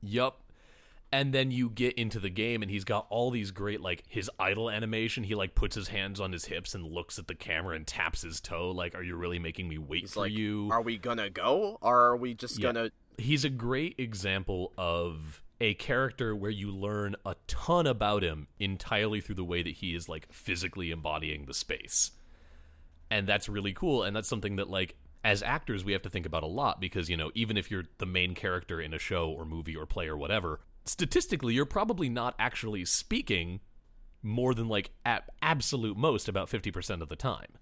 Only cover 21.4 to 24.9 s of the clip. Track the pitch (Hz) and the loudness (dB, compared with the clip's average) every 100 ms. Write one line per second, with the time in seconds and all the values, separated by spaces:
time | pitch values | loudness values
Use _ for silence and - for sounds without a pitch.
21.4 | 69 69 - - - - - - - - | -6 -6 -4 -6 -2 0 0 -2 -20 -20
22.4 | - - - - - - - 107 98 104 | -20 -20 -20 -20 -20 -20 -2 0 2 2
23.4 | - 104 101 92 185 135 98 104 104 117 | 2 -2 -2 0 2 2 2 0 -2 -2
24.4 | 101 98 98 95 92 | -2 -2 -2 -2 -2